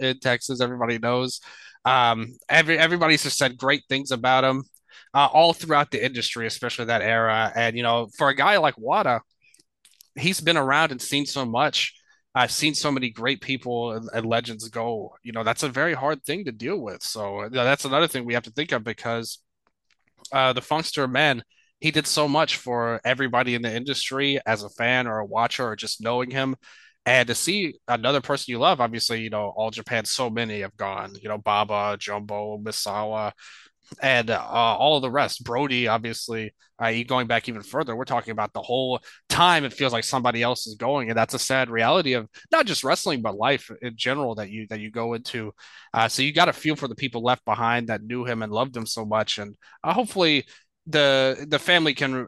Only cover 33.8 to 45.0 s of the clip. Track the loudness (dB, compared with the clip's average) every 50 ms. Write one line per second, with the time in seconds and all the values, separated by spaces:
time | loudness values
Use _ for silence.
33.8 | _ _ -12 -2 0 2 2 2 2 0 -2 -2 -2 -2 0 2 4 4 4 4
34.8 | 4 4 4 4 2 0 0 0 0 0 -2 -8 -6 -4 -2 -2 0 0 0 0
35.8 | 2 2 0 0 -2 -6 -8 -8 -8 -8 -6 -6 -8 -8 -12 _ _ _ _ -2
36.8 | -2 0 0 -2 -2 0 0 0 2 2 0 0 0 -2 -8 -10 -12 -8 -6 -4
37.8 | -4 -4 -6 -8 -4 -2 -2 -2 -2 -4 -4 -4 -4 -4 -6 -8 -4 -2 -2 0
38.8 | 0 -2 -2 -4 -6 -12 -20 -20 _ -4 2 4 6 6 6 4 2 -2 -2 -2
39.8 | 0 0 0 0 -2 -2 -2 0 0 0 0 2 0 0 -2 -2 -6 -12 -10 -4
40.8 | -2 -2 0 0 -2 -2 0 0 0 0 0 -4 -2 0 0 0 0 0 0 2
41.8 | 2 4 4 2 2 0 -2 -2 -4 -6 _ -20 -2 _ 2 2 2 2 -2 -2
42.8 | 0 0 0 2 2 -2 -2 -2 -2 -4 -2 0 0 0 0 0 -2 -10 -16 -12
43.8 | -12 -12 -8 -4 -2 -2 0 0 -2 -4 -4 -6 -8 -10 -10 -12 -10 -8 -8 -10
44.8 | -10 -8 -6 -6